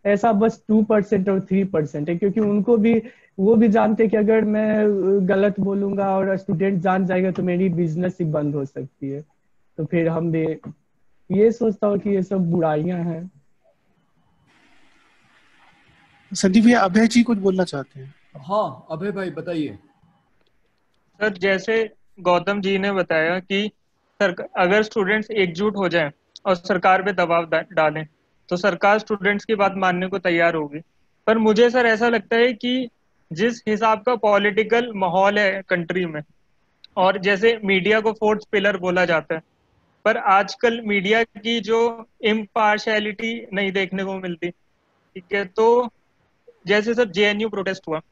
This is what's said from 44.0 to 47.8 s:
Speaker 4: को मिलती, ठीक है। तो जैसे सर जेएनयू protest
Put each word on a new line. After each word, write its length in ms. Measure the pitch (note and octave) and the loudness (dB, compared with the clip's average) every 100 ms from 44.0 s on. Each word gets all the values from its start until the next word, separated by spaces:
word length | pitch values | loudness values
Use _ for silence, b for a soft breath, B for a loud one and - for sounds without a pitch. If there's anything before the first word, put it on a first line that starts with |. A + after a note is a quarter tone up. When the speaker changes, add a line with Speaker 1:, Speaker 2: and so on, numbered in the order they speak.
Speaker 4:
को 100 | G3 | -6
मिलती, 360 | F#3+ F#3 E3+ F3 | -6 -8 -8 -8
ठीक 840 | F3 _ _ _ _ _ F#3+ F3+ | -10 _ _ _ _ _ -20 -6
है। 100 | G3+ | -6
तो 440 | G3 - A3+ A#3+ B3 _ _ _ _ _ _ - E3+ | -4 0 4 4 0 _ _ _ _ _ _ -12 -2
जैसे 280 | G#3 G#3+ | 0 0
सर 100 | A#3 | 0
जेएनयू 440 | A#3+ F3 G#3 G#3 A3 | 0 2 0 0 -4
protest 400 | G3+ F#3+ F#3+ | -4 -6 -6